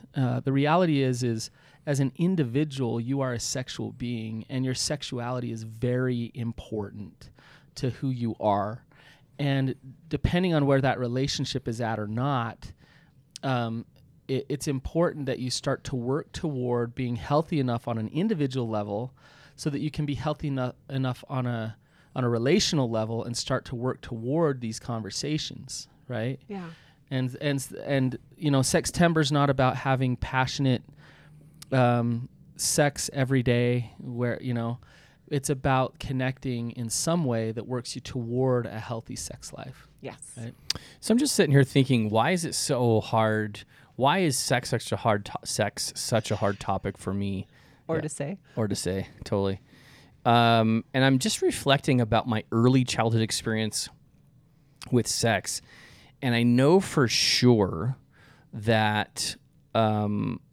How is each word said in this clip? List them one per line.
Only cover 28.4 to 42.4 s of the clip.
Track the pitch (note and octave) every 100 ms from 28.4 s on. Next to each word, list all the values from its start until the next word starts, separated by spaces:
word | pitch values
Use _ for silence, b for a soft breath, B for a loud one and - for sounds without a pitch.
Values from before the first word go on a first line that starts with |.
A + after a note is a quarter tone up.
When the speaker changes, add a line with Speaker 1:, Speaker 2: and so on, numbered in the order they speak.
| D3+
Speaker 1:
know, | C3+
Sextember's | C3 E3+ - - E3+ D#3+ C#3
not | D3 C#3+
about | C3+ B2+ C3
having | C3+ C3 C3 B2
passionate, | - C3 C3 - C3+ A#2+ - B B B B B - - -
um, | C3 B2 A#2+ A#2+ A#2 C3 - - -
sex | - - D3 - -
every | C#3 C3 C3
day | B2 A#2+ B2 B2 A2+ -
where, | B2+ A#2+ A#2+ -
you | B2+
know, | A#2+ A#2 A#2+ b b b b -
it's | C#3+ -
about | C3+ C#3 C3 C3 -
connecting | - C3 B2+ C3 C3 A#2+ A#2
in | B2 A#2
some | - E3 E3+
way | C3+ A2+ A2+
that | A2+ G#2+
works | B2+ -
you | A#2
toward | - B2+ A2+ B2 C3 B2 A#2
a | A2
healthy | A2 A2+ - G#2+
sex | - - -
life. | - - - - -
Speaker 2:
Yes. | - - - A#2+
Speaker 1:
Right? | A#2 - B B B B
Speaker 3:
So | -
I'm | A#3+
just | D4
sitting | - D3+
here | C#3
thinking, | C3 C#3 C3 A#2+ G#2+
why | A2 C#3+
is | F3+